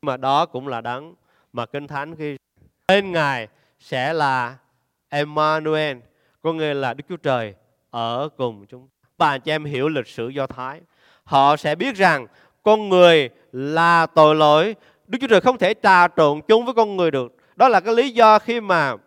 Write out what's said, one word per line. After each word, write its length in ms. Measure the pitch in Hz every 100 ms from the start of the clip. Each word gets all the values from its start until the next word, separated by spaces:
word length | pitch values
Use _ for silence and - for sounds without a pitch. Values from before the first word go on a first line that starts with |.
Mà 160 | 147 127
đó 280 | 131 143 165
cũng 220 | 127 139
là 140 | 120
đấng 340 | 117 123 151 175 _ _ _
mà 120 | 120 117
Kinh 220 | 143 143
Thánh 280 | 147 147 165
ghi 220 | 151 139 _ _ _ _ -
tên 240 | 190 196
Ngài 360 | 170 147 131 110 _ _ _
sẽ 340 | _ 135 135
là 420 | 165 143 131 120 131 _ _ _ _ _
Emmanuel, 880 | 147 147 151 151 156 156 156 151 127 113 _ _ _
có 120 | 156
nghĩa 200 | 160 156
là 200 | 143 135
Đức 100 | 120 147
Chúa 80 | 175
Trời 360 | 151 127 110 98 _ _ _
ở 400 | 120 117 120 147 _
cùng 280 | 127 107 101
chúng 160 | 127
ta. 60 | 131 _ _ _
Bạn 240 | 160 135
chị 100 | 123
em 140 | 156 151
hiểu 240 | 143 143
lịch 180 | 151 113
sử 200 | - 120
Do 200 | 139 131
Thái, 340 | - 127 151 175 _ _ _
họ 340 | _ 139 139 151
sẽ 180 | 151 156
biết 200 | 247 208
rằng 320 | 190 151 117 _ _ _
con 260 | - 214 208
người 400 | 185 175 165 131 _ _
là 540 | 123 139 156 170 170 160
tội 300 | - 156 156
lỗi, 400 | 151 151 190 214 _ _ _
Đức 100 | 233
Chúa 60 | 254
Trời 140 | 208
không 160 | 240 247
thể 160 | 185 226
trà 240 | 208 185 175
trộn 340 | - 151 147
chung 240 | 151 269 240
với 80 |
con 240 | 233 220 190
người 140 | 170
được. 240 | 139 123 _ _ _
Đó 140 | 254
là 100 | 214
cái 160 | 185 226
lý 140 | 269
do 300 | 233 220 214
khi 220 | - 233
mà 340 | 208 175 143 110